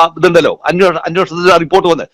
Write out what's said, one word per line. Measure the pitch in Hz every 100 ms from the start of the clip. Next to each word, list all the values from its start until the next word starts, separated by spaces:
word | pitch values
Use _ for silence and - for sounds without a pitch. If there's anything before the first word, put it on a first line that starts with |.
| 165 165
ഇതുണ്ടല്ലോ, | 175 170 135 - 147
അന്വേഷ-, | 170 190 160 170
അന്വേഷണത്തിന്റെ | 170 185 170 180 170
റിപ്പോർട്ട് | 143 190 190
വന്ന്, | 156 -